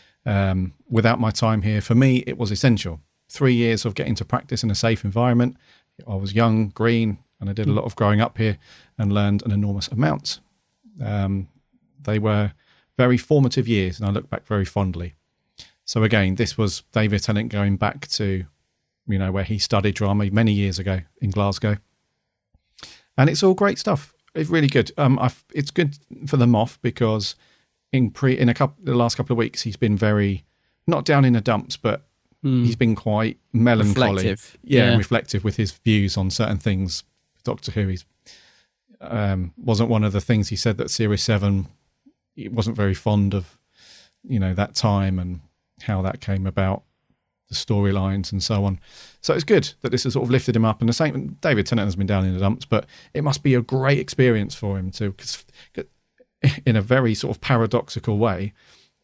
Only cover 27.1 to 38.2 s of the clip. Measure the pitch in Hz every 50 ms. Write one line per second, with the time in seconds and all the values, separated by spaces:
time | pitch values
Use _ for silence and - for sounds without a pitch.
27.1 | 110 107 101 - - - _ _ _ _ _ _ _ _ _ _ - 131 127 104
28.1 | - - 139 131 127 - 131 120 113 - 139 139 - _ 185 143 127 123 117 117
29.1 | - - 117 - 123 113 113 - - - - 113 98 - 123 110 104 95 110 104
30.1 | 104 104 101 101 98 90 - _ _ _ _ _ _ _ _ - - - 135 -
31.1 | 151 139 135 127 120 113 104 131 113 101 - - - - - 117 - - - _
32.1 | _ _ _ _ _ _ - 139 127 123 120 117 110 - 123 113 110 101 - 113
33.1 | 104 107 110 110 - - _ _ - 113 117 120 117 110 104 104 98 127 127 107
34.1 | 98 92 92 92 95 98 - - - _ - - 139 123 110 110 120 110 95 -
35.1 | 120 113 - - - 98 90 107 - - 107 95 - - _ 113 107 104 98 95
36.1 | - 101 95 92 - - 113 - 101 95 - 113 98 92 95 92 - - - _
37.1 | _ _ _ _ _ _ _ 123 113 - - - - 107 101 95 92 87 - _
38.1 | _ _